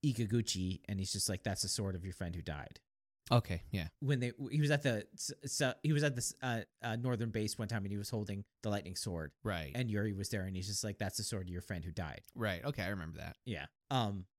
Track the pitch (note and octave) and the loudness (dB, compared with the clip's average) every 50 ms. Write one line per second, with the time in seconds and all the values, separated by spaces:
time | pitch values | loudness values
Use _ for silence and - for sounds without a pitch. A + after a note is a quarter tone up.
0 | - D3 B2 A2 A#2+ G2+ A2+ A#2+ A2 - - F#2 F#2 F#2 F#2 - _ - G2+ F#2+ | 4 4 4 4 2 4 4 2 4 2 0 0 2 0 0 -2 _ -2 0 0
1 | F#2+ F#2+ - G2+ - - G2 F#2 - G#2+ F#2+ - - G2 - - G#2 G2 F#2 F2 | 0 0 0 -2 0 0 -2 0 0 -2 0 0 0 0 0 0 0 0 0 -2
2 | F2+ G2 F2 - F#2+ F2 E2+ F2 D2+ - D2+ D2 B1 - - - _ _ _ _ | -4 -6 -4 -4 -4 -4 -4 -4 -4 -4 -6 -6 -6 -10 -12 -18 _ _ _ _
3 | _ _ _ _ _ - A#2 A#2+ - - F#2+ F2 - - - G2+ D#2+ D#2+ _ _ | _ _ _ _ _ 4 6 6 6 4 -2 -4 -4 -2 -2 -2 -2 -2 _ _
4 | - C3+ C#3+ B2+ B2 A#2+ A#2 - C3+ C3 - D3 D3 D3 D3 C#3+ C#3+ C#3 A#2 G#2+ | 0 2 2 2 2 -2 -2 -4 -6 -2 2 2 4 4 4 4 4 2 2 2
5 | - - - - - - C#3+ - - C3+ - - D3 B2+ B2 - _ D3+ D#3 D3 | -2 -6 -10 -8 -6 -6 -6 -6 -8 -4 0 2 2 2 0 2 _ 4 4 6
6 | D3 D3 C#3 A#2+ - - - - - B2+ A#2+ A2+ G2 _ _ _ - A#2 A2 A#2 | 6 4 2 2 -2 -4 -4 -2 -2 0 0 0 -2 _ _ _ -2 -2 0 0
7 | A#2+ B2+ B2 G#2+ A#2+ A#2 G#2 A2+ G#2+ G#2 - - A2+ - A2+ A2 G2 G2 G2+ G#2 | 2 2 2 2 0 0 0 0 0 0 0 -2 -2 -2 -2 -2 -2 0 -2 -2
8 | G2+ - - A2 G#2+ G2+ G2+ G2 G2 _ _ _ - A2 G#2 G2+ - F2+ F#2 - | -2 -2 -2 -2 0 -2 -4 -6 -6 _ _ _ -2 0 0 0 0 -4 -6 -4
9 | - - F2 E2 D#2 C#2+ _ _ _ G#2+ G2 E2+ D#2 C#2 C#2 A#2+ B2+ A#2 G#2 G#2 | -2 -2 -2 -2 -2 -4 _ _ _ -2 0 0 -2 -2 -2 0 0 2 2 2
10 | G2+ G#2+ G2+ F#2+ G2 - - G#2 F#2 F#2+ F#2+ F#2 F#2 G2 G2+ - - G#2+ G2 - | 2 2 2 0 -2 0 0 0 0 0 -2 -2 -2 -2 -2 -2 -2 -2 -2 -2
11 | G#2+ F#2+ - - A2 - - G2 F#2 F2+ F2 F2+ - - G#2 F2 D#2 F2 D#2+ - | -2 -2 0 -2 -2 -2 -2 -2 -2 -2 -4 -4 -4 -4 -4 -4 -4 -4 -4 -4
12 | F2 D2+ C2 - - - _ - A2+ G#2+ F#2 E2+ - C#3+ C#3+ - G2 F#2 G#2 F#2+ | -4 -4 -6 -10 -14 -14 _ 0 0 2 2 0 -2 -4 -2 -2 -2 -2 -2 -2
13 | D#2+ E2 E2 D2 D2 - - _ _ - G#2+ D#2 C#2 D2+ _ _ _ _ C3+ C3 | -4 -6 -6 -8 -8 -10 -10 _ _ -6 -6 -6 -6 -10 _ _ _ _ 0 2
14 | A#2 G#2 G2+ G2 F#2 _ _ | 2 2 0 -4 -6 _ _